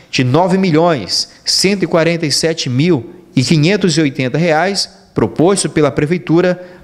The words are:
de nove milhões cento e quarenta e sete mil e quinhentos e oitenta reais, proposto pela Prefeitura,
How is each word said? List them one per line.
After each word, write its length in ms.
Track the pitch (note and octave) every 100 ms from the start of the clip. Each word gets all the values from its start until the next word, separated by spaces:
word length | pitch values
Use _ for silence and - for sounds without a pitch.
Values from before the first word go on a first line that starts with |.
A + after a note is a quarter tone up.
| -
de 120 | -
nove 360 | B2+ D3 F#3 F#3+
milhões 720 | F#3+ D3+ F3 C#3+ F2+ - - -
cento 420 | - - F#3 G3+
e 20 | E3+
quarenta 400 | E3+ D#3+ E3+ D#3
e 40 |
sete 380 | - D#3+ E3 C#3
mil 460 | B2 E3+ D3 - - -
e 80 | -
quinhentos 540 | B2 D#3 D3+ G3+ G3 D#3
e 40 |
oitenta 340 | D3+ C3 B2+ D3+
reais, 540 | F3 D3+ F3+ G3 - - -
proposto 560 | - A2+ - E3 G3 E3
pela 200 | D#3 D3
Prefeitura, 840 | - D3 F3+ - D#3+ F#3 F3+ - -